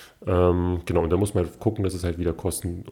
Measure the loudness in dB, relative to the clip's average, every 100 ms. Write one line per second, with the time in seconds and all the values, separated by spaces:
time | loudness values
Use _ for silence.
0 | -20 _ 0 4 4 4 2 0 0 0
1 | 2 2 2 0 -2 -2 -2 0 -2 -2
2 | -4 -2 -2 -2 -4 -4 -6 -8 -6